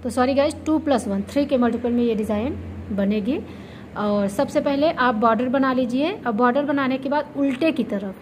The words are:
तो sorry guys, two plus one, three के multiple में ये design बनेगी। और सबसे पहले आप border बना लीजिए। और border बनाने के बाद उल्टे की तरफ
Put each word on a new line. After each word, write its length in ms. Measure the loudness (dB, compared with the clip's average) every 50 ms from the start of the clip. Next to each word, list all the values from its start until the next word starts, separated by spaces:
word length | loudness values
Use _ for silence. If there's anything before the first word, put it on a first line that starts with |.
| -6
तो 60 | -4
sorry 240 | 0 0 2 2 4
guys, 220 | 2 2 2 0 -4 -2
two 120 | 0 0 2
plus 280 | 2 2 0 2 2
one, 140 | 0 -2 -2 -4 -2
three 140 | 0 0 0
के 120 | 2 2
multiple 340 | 2 2 2 0 0 -2 0
में 100 | 0 2 2
ये 120 | 2 2
design 400 | 0 0 -2 -2 -2 -2 -2 -4 -6 -8 -10 -12 -12 -8 -6 -2
बनेगी। 420 | 0 0 2 2 0 0 0 -2 -2 -4 -8 -14 -16 -16 -16 -16 -18 -18 -14 -6
और 300 | -4 -2 0 2 2 0
सबसे 340 | 0 0 0 -2 0 0 0
पहले 280 | 0 2 0 2 2 2
आप 240 | 2 2 2 2 2
border 320 | 4 4 4 4 4 0 0
बना 220 | 2 2 2 2 2
लीजिए। 380 | 0 0 0 0 0 0 0 -2
और 180 | -2 -4 -4
border 340 | 0 2 2 2 4 2 0
बनाने 320 | 0 0 0 0 0 -2
के 120 | -2 -2 -2
बाद 240 | -2 -2 -2 -4 -4
उल्टे 340 | -2 0 0 0 2 0 0
की 120 | 2 0 -2
तरफ 320 | -2 -4 -6 -6 -8 -10 -12